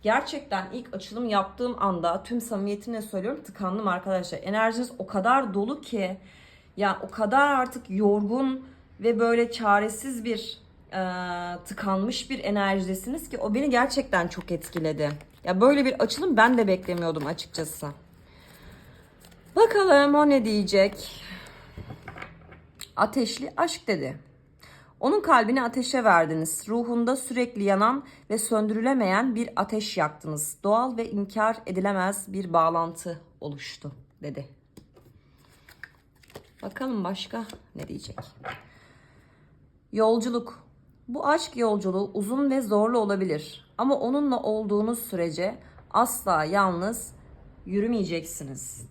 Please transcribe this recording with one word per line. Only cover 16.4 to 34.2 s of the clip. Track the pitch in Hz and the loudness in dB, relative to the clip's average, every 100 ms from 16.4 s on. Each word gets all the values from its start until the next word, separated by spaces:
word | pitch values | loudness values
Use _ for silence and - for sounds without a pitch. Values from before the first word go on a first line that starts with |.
| 226 247 | 6 6
de | 208 | 4
beklemiyordum | 185 185 175 170 156 147 | 2 0 -2 -2 -2 -4
açıkçası. | 165 - - 156 - 147 143 - - - - - - - - - - - _ - - - - | -6 -8 -8 -8 -8 -10 -12 -20 -20 -20 -20 -20 -20 -20 -20 -20 -20 -20 _ -20 -20 -4 6
Bakalım | 453 415 381 285 285 | 6 8 8 8 10
o | 294 294 | 8 8
ne | 277 | 6
diyecek? | 220 208 196 202 196 - - - - 185 - - - - - - - - - - - - - - - - | 6 2 4 6 6 2 -14 -16 -16 -16 -18 -20 -20 -18 -16 -16 -16 -16 -18 -20 -20 -20 -20 -20 -12 -2
Ateşli | 208 269 220 - 269 - | 0 2 -2 -4 -8 -2
aşk | 339 - - | -2 -2 -4
dedi. | 185 131 - - - _ _ - - - _ | -2 -4 -10 -18 -20 _ _ -20 -20 -20 _
"Onun | 254 415 | 0 2
kalbini | - 269 220 262 | 6 4 6 2
ateşe | 233 262 247 269 | 0 -2 -2 2
verdiniz. | 220 175 160 160 160 - - | 6 6 6 0 -4 -6 -4
Ruhunda | 233 233 233 233 262 | -4 -2 0 0 0
sürekli | - 247 240 214 | -2 -4 -2 -2
yanan | 202 196 220 269 - - _ | 2 4 4 2 -6 -20 _
ve | 214 | -4
söndürülemeyen | - 220 214 214 240 269 202 190 262 | 0 0 0 0 0 2 2 2 2
bir | 226 233 - | 0 -2 -2
ateş | 196 214 214 - | -2 -2 -4 -2
yaktınız. | 151 151 156 151 147 - | -2 -2 -8 -6 -6 -4
Doğal | 196 220 254 233 | 0 2 2 -4
ve | 226 | -6
inkar | 208 202 220 214 220 - | -4 -4 0 0 0 -6
edilemez | 185 196 196 185 202 - | -2 -2 0 -2 -4 -8
bir | 190 185 | -8 0
bağlantı | 170 160 165 165 165 180 165 - _ | 2 2 2 -4 -6 -12 -12 -16 _
oluştu." | 147 143 - - 147 - - _ | -12 -10 -14 -14 -14 -16 -20 _